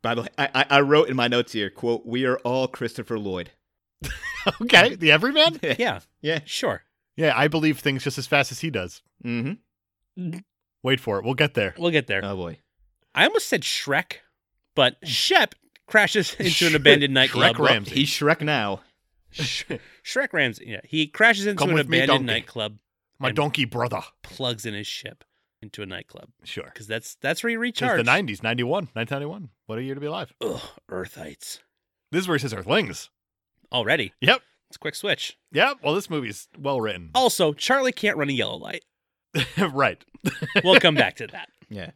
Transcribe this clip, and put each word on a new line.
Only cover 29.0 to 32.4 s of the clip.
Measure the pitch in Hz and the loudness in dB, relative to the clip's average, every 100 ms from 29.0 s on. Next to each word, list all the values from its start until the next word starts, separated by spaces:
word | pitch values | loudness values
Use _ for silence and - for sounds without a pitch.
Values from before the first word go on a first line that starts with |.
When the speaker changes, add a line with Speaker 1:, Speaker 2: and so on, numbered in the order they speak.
| 113 139 | -6 -6
Speaker 2:
ninety-one. | 147 196 151 _ _ | -8 -12 -16 _ _
What | 110 | -8
a | |
year | 131 | -8
to | 135 | -8
be | 147 | -8
alive. | 165 170 _ | -8 -10 _
Speaker 3:
Ugh, | - - - - _ | -8 -8 -12 -20 _
Earthites. | 90 92 - 78 71 - - _ _ _ _ _ | -10 -10 -12 -16 -16 -16 -16 _ _ _ _ _
Speaker 2:
This | 160 | -6
is | 185 | 0
where | |
he | 151 | -2